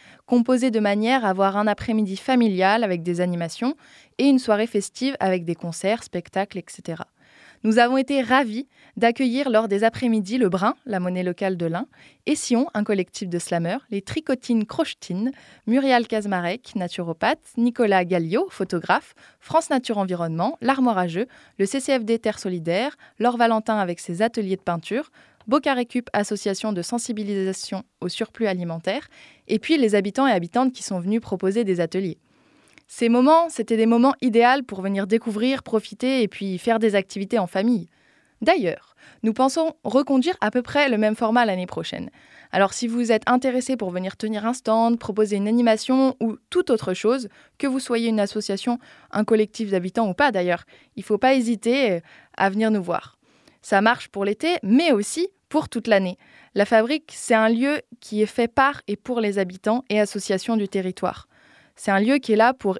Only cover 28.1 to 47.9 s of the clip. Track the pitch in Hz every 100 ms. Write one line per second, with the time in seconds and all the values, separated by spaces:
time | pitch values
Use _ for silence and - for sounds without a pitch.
28.1 | - 226 - 220 185 175 165 175 233 -
29.1 | - - _ - 214 - 311 226 202 196
30.1 | 196 269 196 170 240 262 254 - 185 175
31.1 | 220 - 190 190 202 208 175 165 180 190
32.1 | - _ _ _ _ _ _ _ - 233
33.1 | 240 262 320 339 - 220 226 226 233 262
34.1 | 269 254 220 240 269 254 190 190 196 190
35.1 | 226 233 208 247 269 - 220 - 202 254
36.1 | 262 208 - 196 180 - 226 220 202 190
37.1 | 196 196 240 180 190 220 233 170 _ _
38.1 | _ _ - 233 359 180 - _ _ -
39.1 | - 220 220 262 330 320 - 233 240 285
40.1 | 269 269 370 208 247 240 285 285 214 214
41.1 | 220 226 233 226 185 180 - 165 - -
42.1 | _ _ - - 190 196 - 233 233 226
43.1 | 220 - 247 262 247 247 254 190 180 185
44.1 | - 214 214 220 254 - 226 233 233 -
45.1 | 208 214 196 208 233 240 220 - 262 269
46.1 | - 226 214 - 349 359 226 - 185 214
47.1 | 262 220 _ _ - 277 262 -